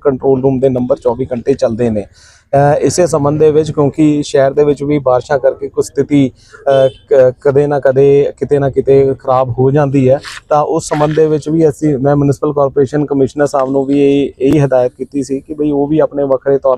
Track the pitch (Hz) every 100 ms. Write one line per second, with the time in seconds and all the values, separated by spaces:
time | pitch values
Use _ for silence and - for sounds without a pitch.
0 | 147 131 143 135 135 131 135 127 123 139
1 | 123 120 131 123 113 135 123 113 120 107
2 | 98 _ - _ _ 139 143 151 143 -
3 | 175 156 143 151 156 147 156 156 143 135
4 | 156 147 147 143 135 139 147 139 143 147
5 | 131 123 - 143 135 123 139 147 139 -
6 | 135 143 135 - _ - - 135 131 -
7 | _ 139 127 127 143 135 147 143 139 131
8 | 139 143 143 - 131 143 139 131 131 135
9 | 135 131 135 127 131 120 131 143 143 139
10 | 127 139 - - - 147 147 165 - 156
11 | 151 156 156 151 143 160 160 - 156 139
12 | 139 147 143 135 151 143 139 147 139 147
13 | 147 143 135 147 143 143 131 139 135 143
14 | 139 139 139 - 131 151 139 127 123 -
15 | 131 143 131 135 - 151 151 143 143 156
16 | 143 143 143 131 - 139 135